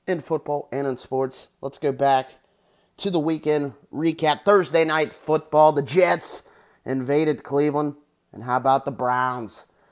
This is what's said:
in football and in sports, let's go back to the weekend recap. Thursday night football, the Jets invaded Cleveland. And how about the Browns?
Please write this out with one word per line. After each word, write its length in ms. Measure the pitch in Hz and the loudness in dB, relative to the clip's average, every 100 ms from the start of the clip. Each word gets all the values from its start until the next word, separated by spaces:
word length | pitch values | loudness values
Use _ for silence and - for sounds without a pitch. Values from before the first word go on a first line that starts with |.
| - | -6
in 140 | 175 | -6
football 480 | - 156 151 147 - | -4 -6 -4 -6 -6
and 160 | 139 139 | -6 -4
in 80 | 127 | -6
sports, 540 | - 131 131 - - _ | -6 -4 -4 -6 -20 _
let's 180 | 139 - | -12 -6
go 140 | 147 | -4
back 380 | 127 139 135 131 - _ _ _ _ _ - | 0 2 2 -2 -14 _ _ _ _ _ -8
to 160 | 196 | -4
the 80 | 175 | -2
weekend 540 | 151 160 151 151 143 - _ | -2 -2 0 -2 -2 -8 _
recap. 520 | - 165 160 156 147 - | -4 -2 0 0 0 2
Thursday 400 | 202 151 160 160 | 2 4 0 2
night 260 | 156 143 | 0 -2
football, 640 | - - 156 - 151 156 | -4 -2 -2 2 6 6
the 80 | 143 | 6
Jets 640 | 123 160 175 175 - - - _ _ _ - | 0 2 2 2 -4 -10 -14 _ _ _ -8
invaded 580 | 135 127 143 156 123 | -6 0 0 0 -2
Cleveland. 520 | - 139 147 147 147 143 _ _ _ | -2 0 0 0 -4 -6 _ _ _
And 140 | 101 120 | -12 -2
how 120 | 123 | 0
about 260 | 127 135 | 2 2
the 60 | 139 | 0
Browns? 760 | 110 123 127 127 127 107 - - _ _ | -4 -2 0 -2 -4 -10 -14 -20 _ _